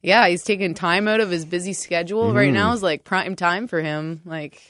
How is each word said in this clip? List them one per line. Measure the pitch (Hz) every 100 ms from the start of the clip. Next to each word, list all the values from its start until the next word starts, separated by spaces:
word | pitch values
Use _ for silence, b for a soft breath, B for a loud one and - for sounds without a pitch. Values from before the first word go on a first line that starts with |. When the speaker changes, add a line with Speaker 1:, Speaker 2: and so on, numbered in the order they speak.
Speaker 1:
Yeah, | 180 214 196
he's | 175
taking | - 202 190
time | 156 175 180 214
out | 220
of | 208
his | 175
busy | 160 175 185
schedule. | 190 - 170 175 214 226
Right | - -
Speaker 2:
Mm. |
Speaker 1:
now | 165 214
is, | 233
like, | 190 151
prime | - 190 180
time | 190 175 185 240
for | 170
him. | 156 151 160 160
Like, | 170 160 147 -